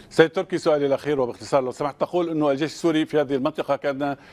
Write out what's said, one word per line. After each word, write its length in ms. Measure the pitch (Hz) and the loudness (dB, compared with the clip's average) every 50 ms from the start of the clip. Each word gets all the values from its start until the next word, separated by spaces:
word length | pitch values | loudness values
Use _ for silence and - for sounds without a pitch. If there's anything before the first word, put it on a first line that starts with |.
| - - | -20 -4
سيد 200 | - - 165 160 | 4 4 4 4
تركي، 280 | - 190 180 - 180 160 | 4 -4 -4 -4 -4 -2
سؤالي 280 | - 170 151 147 143 | 2 2 2 2 2
الأخير 340 | 139 135 127 - 143 147 135 | 0 0 0 0 -2 0 0
وباختصار 440 | 127 120 110 - 113 - - 139 131 | 0 -2 -4 -8 -6 0 0 2 2
لو 60 | 127 | 0
سمحت، 300 | 117 - 147 143 131 - | -4 -4 -6 -6 -4 -4
تقول 280 | 160 - - 180 170 165 | -4 -2 0 -2 0 0
أنه 220 | 165 151 151 143 | 0 0 2 2
الجيش 220 | 139 135 160 143 | 2 0 0 -4
السوري 340 | - - - 170 156 156 156 | -4 -2 0 2 2 2 0
في 140 | - - 156 | 0 0 0
هذه 140 | 151 127 147 | 0 0 -2
المنطقة 420 | 131 127 151 151 - 156 - 143 | -2 -2 -2 -4 -4 -2 -2 -2
كان 400 | 135 - 143 139 135 147 143 139 - - - | -2 -2 -4 -4 -2 -4 -6 -6 -8 -12 -20